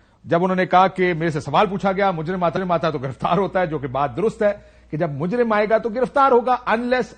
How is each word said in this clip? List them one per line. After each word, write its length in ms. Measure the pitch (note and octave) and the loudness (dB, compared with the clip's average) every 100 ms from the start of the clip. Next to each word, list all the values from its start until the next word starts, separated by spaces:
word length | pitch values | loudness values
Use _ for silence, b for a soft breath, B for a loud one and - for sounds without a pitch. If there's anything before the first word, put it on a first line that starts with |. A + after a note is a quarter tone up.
| b b - | b b -2
जब 160 | E3+ | 0
उन्होंने 240 | F#3 F#3 F#3 | 2 0 4
कहा 220 | F#3 F#3+ | 6 4
कि 260 | F#3 F3+ | 2 0
मेरे 160 | D#3+ E3+ | 0 -2
से 100 | D3 | -4
सवाल 260 | C#3 D#3+ G#3 | 0 2 2
पूछा 260 | G3 G3 | 0 -2
गया, 200 | F#3+ G3 | 0 0
मुजरिम 320 | E3 D#3+ F#3+ | -2 -4 -2
आता, 140 | E3+ F3+ | -2 -2
मुजरिम 140 | F#3 | -2
आता 180 | E3+ E3+ | 0 -2
तो 80 | C#3+ | -4
गिरफ्तार 400 | C3+ A#2+ F3 F#3 | -8 -4 -2 0
होता 220 | F3+ F#3 | 0 0
है, 60 | F3 | -2
जो 120 | D3+ | -4
कि 80 | C3 | -6
बात 240 | C3 C#3+ | -4 -4
दुरुस्त 320 | A#2+ A3 - | -2 -4 0
है 200 | G#3 G3+ b b b | -2 -2 b b b
कि 60 | D3+ | -6
जब 220 | E3+ C#3 | -4 -4
मुजरिम 340 | F3 A#3+ A#3 | -4 0 0
आएगा 260 | G#3 G#3+ A3 | 0 2 0
तो 120 | A3+ | 0
गिरफ्तार 420 | A3+ B3 C#4+ C4+ | -4 -2 2 4
होगा, 320 | A#3+ A#3 B3 | 4 2 -2
unless 420 | F3 A3+ A#3+ B3+ - | 0 -2 0 -2 -2